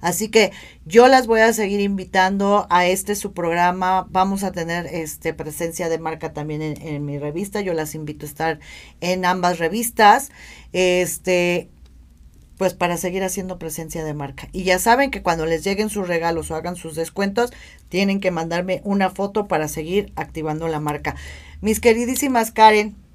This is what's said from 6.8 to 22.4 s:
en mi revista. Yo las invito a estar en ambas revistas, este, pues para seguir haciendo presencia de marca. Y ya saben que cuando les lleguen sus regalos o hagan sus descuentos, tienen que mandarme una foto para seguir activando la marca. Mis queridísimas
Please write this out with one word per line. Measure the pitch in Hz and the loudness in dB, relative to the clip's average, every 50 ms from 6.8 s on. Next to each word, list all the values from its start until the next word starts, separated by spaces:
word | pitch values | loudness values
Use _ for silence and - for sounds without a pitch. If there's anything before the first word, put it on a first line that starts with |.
en | - 160 151 143 147 | -8 -10 -8 -6 -6
mi | 147 143 143 | -6 -8 -6
revista. | 143 147 147 170 202 196 - 208 | -8 -6 -6 -6 -8 -6 -6 -6
Yo | 202 185 170 | -4 -2 -2
las | 160 156 156 - | -4 -4 -6 -8
invito | 160 156 147 147 147 - | -10 -10 -10 -12 -12 -14
a | 147 | -16
estar | - - 165 160 160 156 - - - - - - - - | -8 -4 -4 -4 -4 -4 -10 -20 -20 -20 -20 -20 -18 -8
en | - 175 185 185 185 | -4 -2 -2 0 2
ambas | 180 185 185 175 175 180 170 | 0 0 2 2 0 0 0
revistas, | 170 160 175 226 240 233 - - 220 202 214 269 277 - - - - - - - - - - | -2 -2 -2 -2 -4 -4 2 6 8 8 8 8 4 -4 -14 -20 -20 -20 -20 -20 -20 -8 -2
este, | 185 185 185 180 180 180 175 180 - - - 180 180 175 175 175 180 175 - - - - - - - - - - _ - - _ - - - - - | 0 2 2 4 2 0 -2 -4 -8 -2 0 0 2 2 2 0 -2 -4 -6 -16 -20 -20 -20 -20 -20 -20 -20 -20 _ -20 -20 _ -20 -20 -20 -8 -4
pues | 185 185 175 | -2 -2 -2
para | - 180 175 175 | -2 -2 -2 -2
seguir | 170 - 185 180 190 190 | -2 -4 -4 -4 -2 -4
haciendo | 185 185 - 180 185 185 175 | -4 -4 -6 -8 -8 -10 -10
presencia | 165 160 156 - 165 156 - 170 160 | -10 -10 -10 -10 -10 -10 -8 -8 -6
de | 156 151 | -6 -6
marca. | 151 143 135 139 - - - - | -6 -8 -10 -10 -14 -16 -12 -8
Y | 190 185 | -4 0
ya | 185 180 185 | 2 2 2
saben | 180 226 233 254 277 277 269 | 4 4 4 4 4 0 -2
que | 196 - | -4 -2
cuando | 185 170 170 156 | -2 0 0 0
les | 160 165 160 156 | -2 -2 -2 -2
lleguen | 196 196 190 214 214 | -4 -2 -2 -2 -4
sus | 208 208 190 175 | -4 -6 -4 -2
regalos | 175 165 165 170 165 165 156 - | -2 -2 0 -2 -2 -2 -4 -6
o | 165 | -8
hagan | 156 160 175 180 | -6 -6 -8 -10
sus | 175 - 165 156 | -10 -12 -12 -8
descuentos, | 151 165 165 - - 202 196 196 233 240 247 - - - - - - - - | -8 -8 -8 -4 -4 -4 -2 0 0 -2 -2 -2 -12 -20 -20 -20 -20 -20 -6
tienen | - 180 196 196 196 196 | -2 0 0 2 0 0
que | 196 185 180 | 0 -2 -2
mandarme | 165 165 165 170 170 185 185 185 180 - | -2 -4 -2 -2 -4 -2 -2 -4 -4 -2
una | 208 196 196 196 185 | -2 0 0 0 0
foto | 190 - 196 202 196 220 208 | 0 -2 -6 -2 -2 -2 -2
para | 208 190 156 156 151 | 0 0 -2 -2 -2
seguir | - - 156 160 180 202 202 202 - | -4 -8 -6 -2 -2 -2 -2 -2 -6
activando | - 156 156 - 165 156 156 151 156 165 165 | -10 -10 -8 -8 -8 -4 -4 -4 -4 -4 -4
la | 160 151 | -4 -2
marca. | 151 151 147 151 147 151 143 - - - - - - - - - | -4 -4 -6 -4 -6 -6 -8 -8 -12 -16 -16 -18 -18 -20 -18 -6
Mis | - 208 220 - | -2 0 0 4
queridísimas | - 240 226 226 240 233 262 247 - 277 262 240 | 4 4 4 4 2 -2 -2 -2 -2 0 2 0